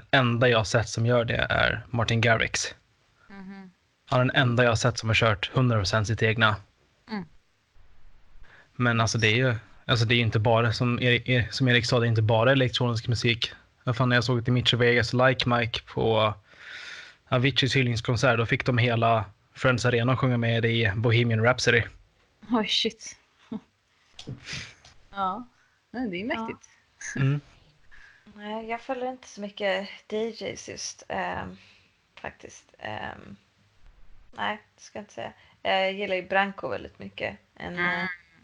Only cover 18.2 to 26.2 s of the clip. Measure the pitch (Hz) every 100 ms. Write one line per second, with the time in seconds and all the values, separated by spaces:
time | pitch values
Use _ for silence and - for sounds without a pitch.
18.2 | 135 117 113 131 - 120 120 113 113 113
19.2 | 104 - _ - 135 120 123 120 120 120
20.2 | 131 120 117 117 117 117 110 104 117 113
21.2 | 120 110 117 127 120 117 - - _ _
22.2 | _ _ - 226 196 - 226 - - -
23.2 | _ _ _ 220 - _ _ _ _ -
24.2 | - - - - - - - - _ 196
25.2 | 190 202 240 _ _ _ _ 226 240 175